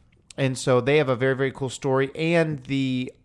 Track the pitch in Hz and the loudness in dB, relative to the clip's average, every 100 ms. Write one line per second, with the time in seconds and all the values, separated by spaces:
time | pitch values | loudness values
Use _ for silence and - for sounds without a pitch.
0 | _ _ - - 135 127 143 127 117 151 | _ _ -14 -4 -2 -2 2 2 4 2
1 | 131 120 135 131 135 - 131 - 139 131 | 2 2 0 0 -2 -4 -8 -4 0 0
2 | 135 - 160 170 160 147 123 135 135 127 | 0 -2 0 2 2 -2 -4 -2 0 -2
3 | 123 - | -6 -12